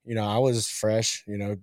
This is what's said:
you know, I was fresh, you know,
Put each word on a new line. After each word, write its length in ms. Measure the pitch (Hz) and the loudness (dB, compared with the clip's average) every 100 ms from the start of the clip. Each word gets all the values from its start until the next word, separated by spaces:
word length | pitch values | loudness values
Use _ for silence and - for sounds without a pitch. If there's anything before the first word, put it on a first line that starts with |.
you 100 | 117 | -6
know, 100 | 113 104 | -2 0
I 120 | 113 | 2
was 300 | 131 117 - | 4 2 -2
fresh, 560 | - 107 110 110 - - | -2 2 2 0 -4 -6
you 120 | 101 | -6
know, 180 | 101 101 | -4 -6